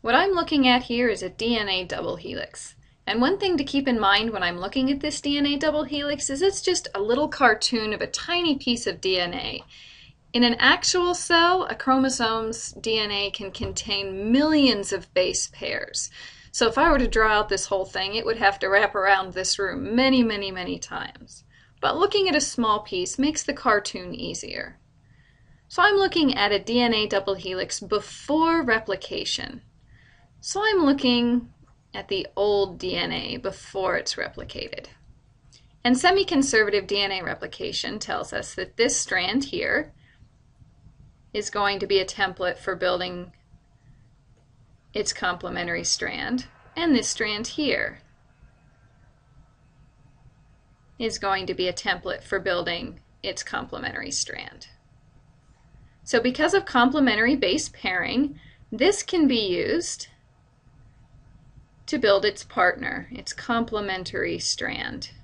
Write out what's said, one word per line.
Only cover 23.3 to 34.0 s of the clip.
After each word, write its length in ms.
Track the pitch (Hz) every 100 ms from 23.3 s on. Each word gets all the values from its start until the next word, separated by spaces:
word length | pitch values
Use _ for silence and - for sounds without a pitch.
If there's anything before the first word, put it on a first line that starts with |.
| 302
the 100 | -
cartoon 600 | - 240 208 202 190 180
easier. 640 | - 170 - - - - - _ _ _ - _ _ _ - _
So 140 | -
I'm 140 | 392 403
looking 360 | 381 349 285
at 200 | - 202
a 60 | 202
D 200 | 185 240
N 140 | 240
A 140 | 220 214
double 280 | 202 196 190
helix 440 | 185 185 190 -
before 840 | 190 208 - - - 302 330 330
replication. 960 | 262 220 220 190 - 180 - - - - - _ _ - - _ _ _
So 220 | - 381
I'm 220 | 427 403 285
looking 640 | 277 254 240 240 240 233 - - _ _
at 140 | 202 190
the 180 | 196 - -
old 420 | 208 202 190 170
D 160 | 185 175
N 160 | 175
A 260 | 160 - -
before 600 | 190 - - 190 185
it's 180 | 170